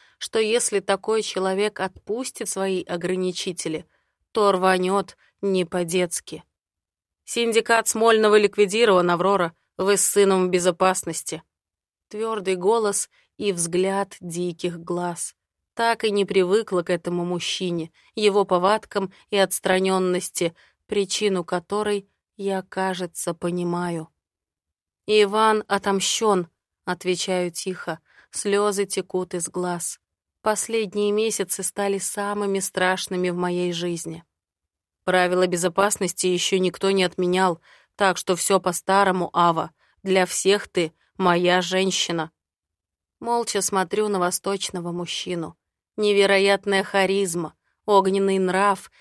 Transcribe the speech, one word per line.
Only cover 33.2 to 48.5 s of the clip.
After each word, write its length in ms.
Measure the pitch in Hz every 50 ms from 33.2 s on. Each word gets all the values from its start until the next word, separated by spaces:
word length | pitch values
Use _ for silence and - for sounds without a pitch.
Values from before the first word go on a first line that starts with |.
| 180 180
в 60 | 175
моей 360 | 180 180 180 175 180 180 175 170
жизни. 520 | 170 175 175 170 165 - 165 165 165 - _ _ _ _ _ _ _ _ _ _ _ _ _ _ _ _
«Правила 420 | 185 180 185 180 180 180 180 185 180
безопасности 800 | 175 170 180 180 170 - 196 214 - - 190 170 - - - 185
еще 300 | 180 175 - - 196 185
никто 340 | 185 180 180 - - 196 196
не 100 | 190 185
отменял, 580 | 175 - - 180 180 180 185 185 180 165 - _ _ _ _ _ _ _
так 220 | - 202 190 180 -
что 180 | - - 180
все 240 | 170 - - 196 185
по-старому, 680 | 185 185 170 - - - 190 196 202 190 185 180 175 - -
Ава. 400 | 180 175 175 165 165 165 165 - _ _ _ _ _ -
Для 220 | 190 185 190 180
всех 420 | 180 - - - 190 202 202 - -
ты 240 | - 185 170 160 - _ _ _ _
моя 460 | - 190 180 175 175 180 175 180 185 175
женщина». 680 | 170 185 185 190 190 180 - - - 170 165 156 160 _ _ _ _ _ _ _ _ _ _ _ _ _ _ _ _ _ -
Молча 420 | 233 233 240 240 233 - - 202 185
смотрю 460 | - 202 190 185 175 202 208 214 214
на 100 | 202 185
восточного 720 | 175 175 180 - - 196 202 190 - - - 180 170 175 170
мужчину. 640 | 175 175 170 - - - 180 180 170 160 170 170 _ _ _ _ _ _ _ _
Невероятная 840 | - 208 208 202 202 196 196 196 190 196 196 196 196 - 202 196 190 190
харизма, 720 | - - 196 190 185 196 202 196 175 165 175 165 156 - _ _ _ _ _ _
огненный 520 | - 208 196 190 190 190 196 196 196 190 190
нрав 520 | 190 185